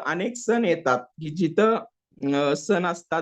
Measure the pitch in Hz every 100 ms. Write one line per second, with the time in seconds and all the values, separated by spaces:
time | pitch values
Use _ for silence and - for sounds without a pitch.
0 | - 170 233 240 - 233 214 165 131 127
1 | - - 156 160 160 165 220 226 - _
2 | _ - 139 139 143 143 - 185 175 170
3 | - 165